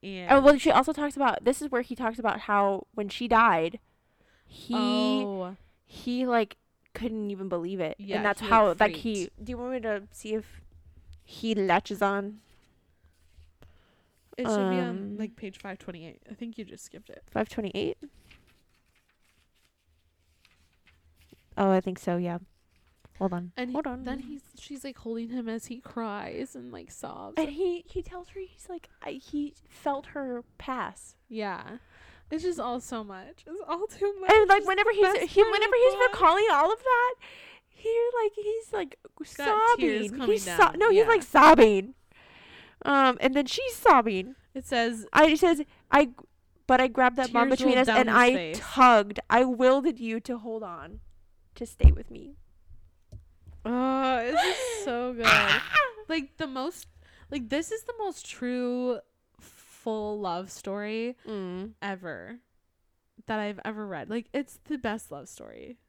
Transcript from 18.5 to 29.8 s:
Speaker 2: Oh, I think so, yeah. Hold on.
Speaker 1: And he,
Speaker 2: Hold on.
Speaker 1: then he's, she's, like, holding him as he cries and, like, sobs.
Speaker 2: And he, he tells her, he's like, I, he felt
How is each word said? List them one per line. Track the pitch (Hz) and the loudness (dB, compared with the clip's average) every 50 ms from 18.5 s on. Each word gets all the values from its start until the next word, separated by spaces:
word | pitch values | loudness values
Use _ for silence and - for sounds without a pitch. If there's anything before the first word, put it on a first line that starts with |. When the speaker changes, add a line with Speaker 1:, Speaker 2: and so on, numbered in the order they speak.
| _ _ _ _ _ _ _ _ _ _ _ _ _ _ _ _ _ _ _ _ _ _ _ _ _ _ _ _ _ _ _ _ _ _ _ _ _ _ _ _ _ _ _ _ _ _ _ _ _ _ _ _ _ _ _ _ - _ _ _ - - | _ _ _ _ _ _ _ _ _ _ _ _ _ _ _ _ _ _ _ _ _ _ _ _ _ _ _ _ _ _ _ _ _ _ _ _ _ _ _ _ _ _ _ _ _ _ _ _ _ _ _ _ _ _ _ _ -20 _ _ _ -4 -2
Speaker 2:
Oh, | 196 196 | 2 2
I | 190 185 | 2 2
think | - 190 185 - | 0 -2 -10 -8
so, | - - 175 175 | -6 -4 -4 -4
yeah. | 180 175 170 175 190 _ _ _ _ _ _ _ _ _ _ _ _ _ _ - | -4 -6 -8 -10 -12 _ _ _ _ _ _ _ _ _ _ _ _ _ _ -6
Hold | 190 190 175 | -6 -4 -4
on. | 175 175 180 _ | -6 -10 -10 _
Speaker 1:
And | - 247 247 | -10 -8 -6
he, | 254 | -6
Speaker 2:
Hold | 285 311 277 | -6 -6 -6
on. | 247 254 - | -10 -10 -10
Speaker 1:
then | 240 262 269 | -10 -10 -10
he's, | 269 247 294 277 _ _ _ - | -10 -14 -16 -18 _ _ _ -20
she's, | - - 294 269 - | -18 -18 -18 -14 -14
like, | 277 254 - | -16 -16 -14
holding | - 233 226 226 233 226 | -12 -10 -8 -8 -8 -8
him | 240 254 233 226 | -8 -8 -8 -8
as | 220 233 - - | -10 -10 -10 -12
he | 240 240 | -16 -16
cries | _ - - 240 226 220 202 208 - - - - 277 262 - | _ -14 -12 -10 -8 -8 -8 -10 -10 -10 -10 -10 -12 -12 -14
and, | 262 240 247 | -18 -18 -16
like, | 233 - - - | -18 -18 -18 -20
sobs. | - - - - - - - - - - | -20 -16 -14 -14 -14 -14 -16 -10 -6 -6
Speaker 2:
And | 320 285 | -6 -6
he, | 285 302 381 359 349 349 339 - | -4 -4 -4 -4 -4 -6 -12 -12
he | - 370 | -12 -12
tells | 339 - 349 359 359 - | -12 -10 -14 -18 -18 -16
her, | - 392 | -16 -16
he's | 381 370 _ _ - - | -16 -16 _ _ -18 -16
like, | 359 339 - - _ _ - | -16 -16 -16 -20 _ _ -16
I, | - | -14
he | - 262 - - - 294 294 285 - _ _ _ | -14 -16 -16 -10 -8 -8 -8 -8 -10 _ _ _
felt | _ - | _ -8